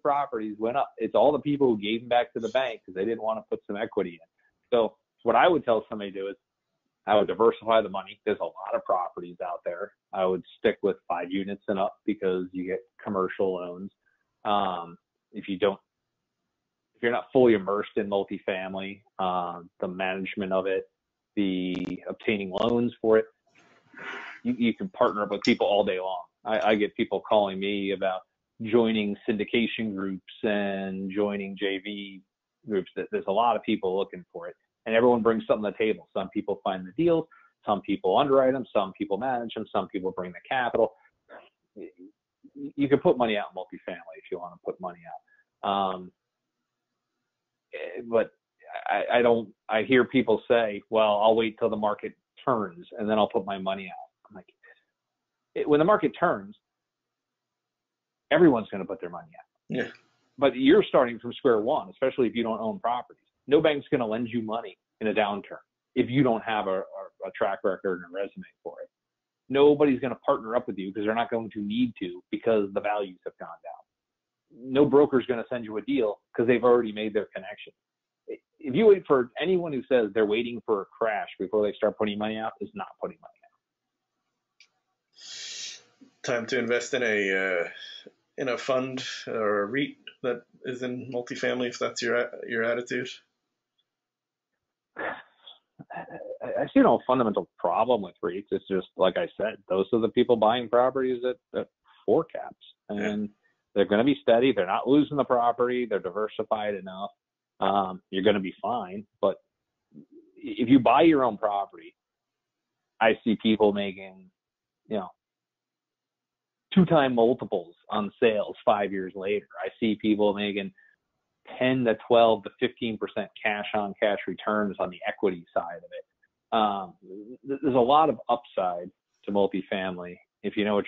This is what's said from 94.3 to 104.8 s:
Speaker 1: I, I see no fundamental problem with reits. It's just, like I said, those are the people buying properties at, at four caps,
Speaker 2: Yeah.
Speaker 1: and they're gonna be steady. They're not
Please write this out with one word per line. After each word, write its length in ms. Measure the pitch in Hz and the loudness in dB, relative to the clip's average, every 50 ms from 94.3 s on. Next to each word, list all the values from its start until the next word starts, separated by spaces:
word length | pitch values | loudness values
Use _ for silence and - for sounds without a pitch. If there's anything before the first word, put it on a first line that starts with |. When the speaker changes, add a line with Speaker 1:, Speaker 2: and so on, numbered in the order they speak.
| _ _ _ _ _ _ _ _ _ _ _ _ _ - | _ _ _ _ _ _ _ _ _ _ _ _ _ -10
Speaker 1:
I, 1600 | - - - - - _ _ _ _ - - _ _ _ _ _ - _ - - - - - - - - - - 107 104 98 98 | -10 -10 -10 -12 -18 _ _ _ _ -20 -20 _ _ _ _ _ -20 _ -14 -14 -14 -14 -14 -16 -14 -14 -12 -10 -10 -6 -2 -2
I 40 | - - - | -4 2 4
see 60 | 269 | 4
no 200 | 269 196 123 110 - | 6 6 4 4 2
fundamental 420 | - 127 135 123 110 101 101 87 _ _ _ | 0 2 2 2 2 0 -2 -4 _ _ _
problem 440 | - 90 87 98 113 120 123 110 | -2 0 2 2 2 2 2 0
with 120 | 98 87 - _ | 0 -6 -12 _
reits. 240 | - 90 87 98 - _ | -6 -6 -6 -6 -6 _
It's 160 | 95 92 - - | -4 -4 -2 -2
just, 200 | 98 92 - - _ | -2 -2 -2 -4 _
like 200 | - 95 92 90 | 2 2 2 2
I 120 | 92 87 82 - | 0 -4 -4 -4
said, 200 | - - 107 - - _ - | -4 -4 -4 -4 -8 _ -2
those 180 | 92 95 95 - | 0 0 0 0
are 80 | - 113 | 0 0
the 80 | 113 110 | 0 0
people 260 | - 123 120 - 123 | 2 2 4 4 4
buying 320 | 110 107 107 117 123 120 107 | 4 4 4 4 2 -2 2
properties 540 | 120 120 123 131 127 135 131 127 127 117 120 | 2 4 4 4 2 0 -2 -2 -2 -2 -4
at, 120 | 127 123 - _ _ - 117 | -4 -6 -6 _ _ -8 -8
at 100 | 101 - _ _ _ _ - _ _ | -8 -8 _ _ _ _ -20 _ _
four 180 | - 107 156 160 | 2 2 2 2
caps, 320 | - _ - - - - _ - - _ _ _ _ | -2 _ -10 -10 -10 -14 _ -20 -20 _ _ _ _
Speaker 2:
Yeah. 120 | 104 104 104 107 | -6 -4 -4 -4
Speaker 1:
and 200 | 104 107 104 104 _ _ _ _ _ _ _ _ _ | -4 -4 -6 -8 _ _ _ _ _ _ _ _ _
they're 100 | 101 98 | 0 2
gonna 180 | 92 104 104 120 | 4 4 4 4
be 120 | 143 139 - | 2 2 0
steady. 300 | _ - 113 117 123 139 | _ 4 4 6 6 4
They're 140 | 120 104 92 | 2 2 0
not 220 | 90 98 120 | 0 -2 -2